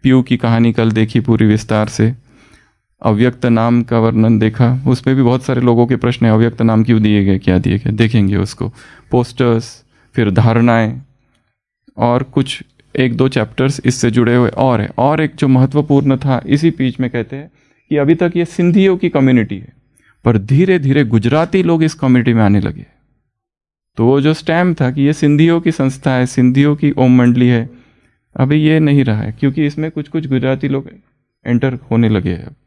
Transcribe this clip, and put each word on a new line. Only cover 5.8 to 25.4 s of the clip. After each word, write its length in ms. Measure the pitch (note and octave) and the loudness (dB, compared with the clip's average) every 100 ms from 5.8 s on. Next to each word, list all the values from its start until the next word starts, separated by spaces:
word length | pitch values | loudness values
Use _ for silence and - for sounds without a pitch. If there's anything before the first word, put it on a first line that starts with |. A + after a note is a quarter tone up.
| A#2+ | 0
के 80 | B2 | 0
प्रश्न 300 | B2 B2 A#2 | -2 0 2
हैं, 80 | |
अव्यक्त 280 | A2 A#2 A#2 | 2 0 0
नाम 220 | A2+ A2 | 0 2
क्यों 200 | A2 A2+ | 2 2
दिए 220 | G#2+ G#2 G2 | 2 2 2
गए, 140 | F#2+ | 0
क्या 180 | - F2+ | 0 0
दिए 220 | - G2+ | 0 -2
गए, 120 | - | -4
देखेंगे 440 | G#2+ A2+ A2+ G2 G2 | 0 0 2 0 -2
उसको। 380 | F#2+ - F2+ - - - _ | -4 -6 -10 -10 -20 -20 _
Posters, 720 | B2 A#2+ - B2 A2+ A#2 - _ _ _ | -2 -2 -2 0 0 -4 -20 _ _ _
फिर 180 | - G#2+ | -2 0
धारणाएं 720 | F#2+ A2+ A2+ A#2+ A#2 A2 B2+ C#3 _ _ _ _ _ _ _ _ - | 2 2 2 2 2 0 -6 -16 _ _ _ _ _ _ _ _ -4
और 260 | A#2 B2 | -2 -2
कुछ 400 | C3+ - C3+ - - _ _ - | -2 -4 -4 -8 -16 _ _ -4
एक 220 | B2+ A#2 | -2 0
दो 100 | C3 | 0
chapters 540 | C3+ G#2+ - C3 - - | 0 -4 -2 -2 -2 -4
इससे 260 | B2 A#2+ | 0 0
जुड़े 240 | A#2 A#2 B2 | 0 2 2
हुए 140 | B2 | 0
और 320 | - C3+ A#2 | 0 0 0
हैं। 80 | G#2 - | -4 -2
और 240 | C3 D#3 | -2 0
एक 140 | D3+ - | -4 -2
जो 120 | C#3 | 0
महत्वपूर्ण 720 | B2+ C3 C#3+ D3+ C#3 C#3 C3 | 2 2 0 0 0 2 -2
था, 240 | C#3 B2+ - | -2 -4 -2
इसी 260 | C#3 E3 | 0 0
बीच 280 | D#3+ C3 B2 | 0 -6 -4
में 100 | B2+ | -6
कहते 260 | B2 A2 C3+ | -6 -8 -12
हैं 160 | D3 _ _ _ _ | -16 _ _ _ _
कि 80 | D3 | -2
अभी 180 | C#3+ E3 | 2 2
तक 160 | F3 F3 | 0 -2
ये 100 | E3+ | -6
सिंधियों 520 | - F3 F#3 F#3+ F#3 | -2 0 2 2 0
की 120 | F3 | -2
community 480 | C#3+ C3+ B2+ G#2+ G2 | 0 2 2 0 -8
है, 160 | - _ _ _ _ _ | -14 _ _ _ _ _
पर 140 | B2+ G#2+ | 0 0
धीरे-धीरे 680 | G#2 C#3 F#3 F3+ C3+ D3 | 0 0 2 0 2 0
गुजराती 600 | B2 A2+ A2+ D3 G#3+ G3 | 2 0 0 0 0 0
लोग 200 | F3 E3 | 0 0
इस 100 | D#3 | 0
community 400 | - C3 B2+ A#2+ | -2 0 2 2
में 100 | A2+ | 2
आने 160 | G#2 G2+ | 2 2
लगे। 260 | G2 - - _ _ _ _ _ _ _ _ _ _ - | -2 -8 -18 _ _ _ _ _ _ _ _ _ _ -2
तो 80 | A2+ | 2
वो 160 | C#3 | 2
जो 120 | C#3+ | 2
stamp 480 | D#3+ - E3 F3+ E3 | -2 -2 0 0 0
था 100 | B2+ | -2
कि 100 | C#3 | 0
ये 120 | C#3 | -2
सिंधियों 480 | D3+ D3+ D3 | 0 0 2